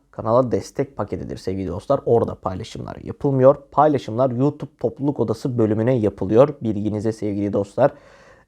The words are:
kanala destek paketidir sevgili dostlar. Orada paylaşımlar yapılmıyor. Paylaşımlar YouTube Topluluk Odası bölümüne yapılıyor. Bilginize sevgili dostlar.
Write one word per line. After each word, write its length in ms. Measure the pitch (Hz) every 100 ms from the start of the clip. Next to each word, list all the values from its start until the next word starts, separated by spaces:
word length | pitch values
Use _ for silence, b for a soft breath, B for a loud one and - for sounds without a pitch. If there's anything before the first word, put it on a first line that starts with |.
| _
kanala 420 | - 110 120 123
destek 440 | 101 - - 135 -
paketidir 400 | 101 92 58 65
sevgili 320 | - 95 90
dostlar. 320 | 87 - 139 -
Orada 280 | 117 -
paylaşımlar 640 | - 101 92 - - 55 -
yapılmıyor. 540 | - - 143 135 131 - -
Paylaşımlar 580 | - 156 143 - 110 131
YouTube 400 | 120 143 147 143 -
Topluluk 400 | 113 113 143 131
Odası 380 | 113 110 143 120
bölümüne 360 | 107 107 113
yapılıyor. 540 | 127 104 - 98 110 147 143
Bilginize 500 | 110 101 104 104 110
sevgili 400 | 110 107 101 101
dostlar. 400 | 101 98 - 139 b b b b b